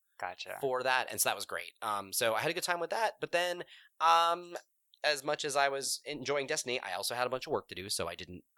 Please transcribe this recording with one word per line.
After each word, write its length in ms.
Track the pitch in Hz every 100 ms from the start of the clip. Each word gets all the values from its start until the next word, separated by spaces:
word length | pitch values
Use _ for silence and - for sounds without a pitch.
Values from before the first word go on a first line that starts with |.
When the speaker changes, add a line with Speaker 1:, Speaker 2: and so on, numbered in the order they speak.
| _ -
Speaker 1:
Gotcha. 380 | 92 90 92 98
Speaker 2:
for 220 | 139 127
that, 300 | 127 127 -
and 100 | 107
so 80 | 123
that 60 | 101
was 100 | -
great. 280 | 87 87 -
Um, 300 | 113 101 98
so 200 | - 117
I 60 | 110
had 80 | 147
a 40 | 170
good 80 |
time 160 | 180 175
with 100 | 165
that, 300 | 220 214 -
but 100 | 151
then, 320 | 175 180 175 - - - -
um, 560 | 165 165 170 175 175 175 - _ _ -
as 200 | 151 143
much 220 | 147 151 151
as 100 | 139
I 140 | 139
was 320 | 139 123 - 127
enjoying 420 | 143 131 143 135
Destiny, 340 | 156 123 123
I 120 | 98
also 200 | 90 101
had 140 | 120 123
a 20 |
bunch 160 | 131 160
of 60 |
work 140 | 110 -
to 80 | 90
do, 140 | 98
so 160 | - 85
I 80 | 87
didn't, 280 | 90 90 _